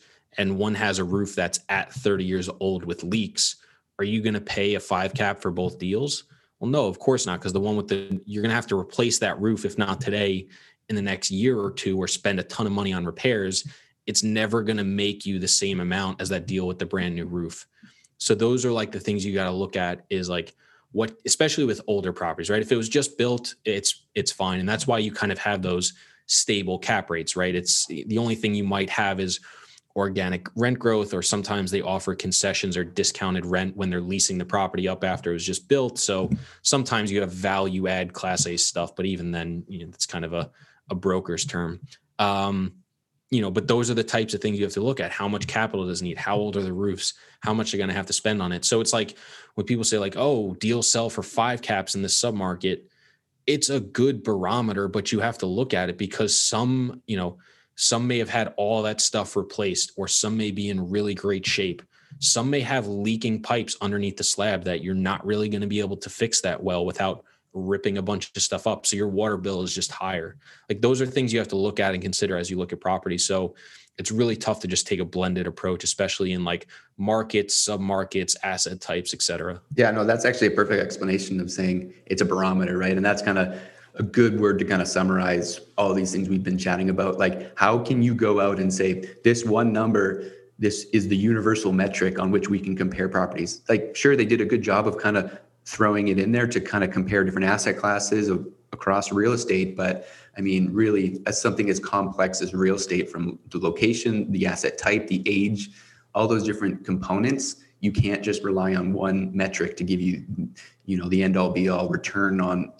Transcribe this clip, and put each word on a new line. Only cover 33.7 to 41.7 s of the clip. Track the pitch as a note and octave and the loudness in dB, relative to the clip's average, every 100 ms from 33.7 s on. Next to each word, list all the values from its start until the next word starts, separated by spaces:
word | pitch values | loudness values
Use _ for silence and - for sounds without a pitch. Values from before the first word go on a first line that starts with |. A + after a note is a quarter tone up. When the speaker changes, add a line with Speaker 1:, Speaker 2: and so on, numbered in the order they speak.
| G2 | -2
Speaker 1:
when | F#2 | -2
they're | F2+ | -2
leasing | F2 F#2+ - F#2 | -2 0 0 0
the | |
property | F2+ G2+ F#2+ F#2 F#2 | -2 -2 0 -2 -2
up | F#2 | -2
after | F#2+ F2 E2+ | -2 -2 -2
it | |
was | E2+ | -4
just | F#2 F#2+ - | -4 -6 0
built. | C#3 B2 - | 0 0 -2
So | - F#2+ F#2+ - - - | -2 0 0 -2 -6 -4
sometimes | - C#3 B2 A2+ G#2 | 0 2 2 0 2
you | G2+ | 0
have | F#2 | 0
value | F#2 G2 G2 G2 F#2 F#2 | -2 0 2 0 0 0
add | F#2 F2 | 0 -2
Class | - F#2+ F2+ F2 | -4 -2 -2 0
A | F2 | 0
stuff, | - F2 E2+ | -2 -2 -4
but | - | -4
even | F#2+ F2 F2 | -4 -2 -4
then, | E2+ E2 E2+ F2 | -4 -4 -6 -8
you | F#2 | -14
know, | E2+ | -14
that's | F#2 - | -6 -6
kind | F2 | -4
of | E2 | -4
a, | E2+ E2+ _ - _ - | -4 -6 _ -20 _ -10
a | |
broker's | F2+ F#2+ F#2 F#2 E2+ | -2 0 0 -2 -4
term. | - F2 E2+ | -4 -4 -4